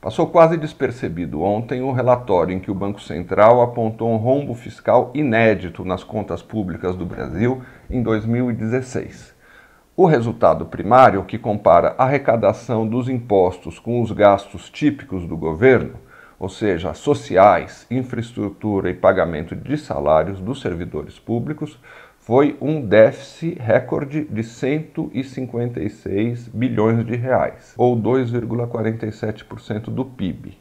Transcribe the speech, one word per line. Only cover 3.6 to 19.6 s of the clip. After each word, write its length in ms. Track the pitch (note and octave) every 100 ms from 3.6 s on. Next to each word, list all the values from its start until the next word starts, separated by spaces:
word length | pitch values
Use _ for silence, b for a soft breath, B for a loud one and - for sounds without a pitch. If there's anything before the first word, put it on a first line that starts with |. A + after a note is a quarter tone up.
apontou 500 | A#2 A#2+ A2+ A2 A#2
um 60 | A2+
rombo 380 | A2 C#3 C#3 A#2
fiscal 560 | - - - A2+ A#2+
inédito 720 | C#3+ D3 A2 A2+ G2 F2 E2 F2+
nas 180 | F2
contas 380 | - A2+ F#2+ E2
públicas 540 | - A2 F#2+ E2 F#2 F2+
do 100 | F2
Brasil 560 | - C2+ D#2+ A#2+ B2+ B B B
em 140 | B2+
dois 240 | A2+ A2 A2
mil 240 | A#2 B2
e 60 | A2
dezesseis. 760 | A2 B2+ B2+ - - - - _ b b b b b -
O 120 | F3+
resultado 580 | D3 A2+ - F2+ D#2+ E2+
primário, 580 | - F2 B2+ B2+ F#2+
que 140 | F#2 A2
compara 560 | A#2+ G#2+ - E2+ - -
a 60 | C3
arrecadação 840 | C#3 C3+ A#2 G2+ G#2+ - A2+ A2
dos 200 | A#2+ B2
impostos 720 | C3 A#2+ G2+ F2+ F#2 - E2+
com 240 | - A#2+
os 100 | A2
gastos 600 | G2 G2+ G2 - F2+ -
típicos 560 | - D3+ - - F#2+ E2+
do 100 | E2
governo, 600 | D#2+ D#2+ B2 A#2+ C#2 - B B B B
ou 100 | F#2+
seja, 460 | - A2 F2 E2+ D2+
sociais, 920 | - C3 - - G2+ F2 C#2 - -
infraestrutura 1000 | B2 B2+ A2+ A#2 - G#2 - A2 G2+ F2+
e 60 | F2
pagamento 600 | F#2+ F#2+ E2 D#2+ E2
de 220 | F#2